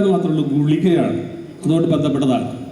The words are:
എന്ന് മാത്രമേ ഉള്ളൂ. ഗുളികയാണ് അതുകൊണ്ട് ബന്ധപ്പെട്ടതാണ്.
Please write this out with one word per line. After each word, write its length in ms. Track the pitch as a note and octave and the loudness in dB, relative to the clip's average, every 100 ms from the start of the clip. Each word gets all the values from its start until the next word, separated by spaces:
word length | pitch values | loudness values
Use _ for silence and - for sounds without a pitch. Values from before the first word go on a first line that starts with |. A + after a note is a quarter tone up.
എന്ന് 100 | G3 F3+ | 2 2
മാത്രമേ 180 | E3 | 2
ഉള്ളൂ. 160 | D#3 C#3 C#3 | 0 0 0
ഗുളികയാണ് 640 | D3 D#3 F#3 E3 A#2+ - - - - - | 2 2 4 2 2 -2 -8 -12 -16 -8
അതുകൊണ്ട് 240 | D3+ E3 E3+ | 0 0 2
ബന്ധപ്പെട്ടതാണ്. 560 | D3+ D3 C3+ C3 A#2 A2 - - | 0 0 0 0 0 -2 -8 -12